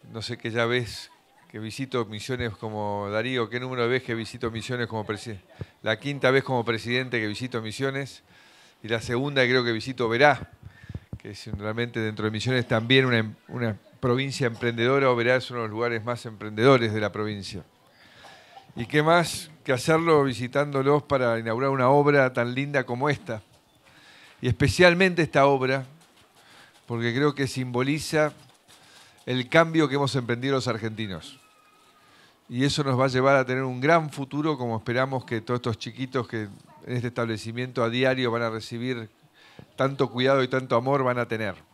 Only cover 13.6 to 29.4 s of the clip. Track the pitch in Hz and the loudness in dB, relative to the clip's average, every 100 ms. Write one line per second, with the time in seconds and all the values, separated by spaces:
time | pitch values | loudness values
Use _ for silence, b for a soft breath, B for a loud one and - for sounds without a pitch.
13.6 | 117 104 _ _ 131 123 135 123 123 113 | -4 -6 _ _ 0 0 -2 -2 -4 -2
14.6 | 120 117 120 139 135 120 117 127 120 123 | -4 0 2 4 4 2 2 2 0 -8
15.6 | 110 110 120 113 110 120 120 107 107 107 | -6 -4 -2 -2 -4 -8 -8 -12 -8 4
16.6 | 127 131 113 107 104 104 107 104 92 98 | 6 6 4 0 -2 -4 -6 -8 -10 -14
17.6 | - _ _ B B B B B B B | -16 _ _ B B B B B B B
18.6 | B - 110 143 156 170 160 - - - | B -10 -2 0 4 4 2 -6 -12 -14
19.6 | - 127 - 160 170 151 139 113 123 139 | -2 -2 2 2 4 4 4 -2 -4 -2
20.6 | 147 139 135 147 - 139 123 113 113 113 | -2 0 2 2 2 0 2 0 -2 -2
21.6 | 139 135 127 143 143 143 127 127 120 127 | 0 2 6 6 6 4 4 2 -2 -2
22.6 | 143 143 120 120 147 117 - 110 _ _ | -2 -2 -2 -2 -2 -2 -6 -12 _ _
23.6 | _ _ B B B B B B 123 - | _ _ B B B B B B -2 2
24.6 | 143 - 180 175 190 175 151 147 139 135 | 2 8 6 8 4 4 2 4 6 4
25.6 | 131 135 131 151 _ _ _ _ B B | 2 -2 -4 -18 _ _ _ _ B B
26.6 | B B - 117 117 117 147 143 131 131 | B B -8 -2 -2 2 0 0 -4 -4
27.6 | 127 123 135 151 - 156 151 - _ _ | -4 -2 0 -2 0 0 0 -2 _ _
28.6 | _ B B B B B - 127 | _ B B B B B -6 -4